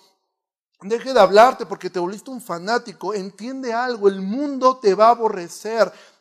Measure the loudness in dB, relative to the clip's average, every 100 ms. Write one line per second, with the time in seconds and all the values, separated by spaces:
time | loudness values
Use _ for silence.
0 | _ _ _ _ _ _ _ _ -6 -6
1 | 0 4 6 8 6 4 -8 -10 -8 -6
2 | -6 -8 -14 -14 -10 -8 -4 -4 -4 -12
3 | -8 -8 -10 -12 -12 -10 -6 -4 -4 0
4 | 0 0 -4 -4 -4 0 0 2 0 4
5 | 4 4 0 -4 -12 -12 -4 0 0 -2
6 | -20 _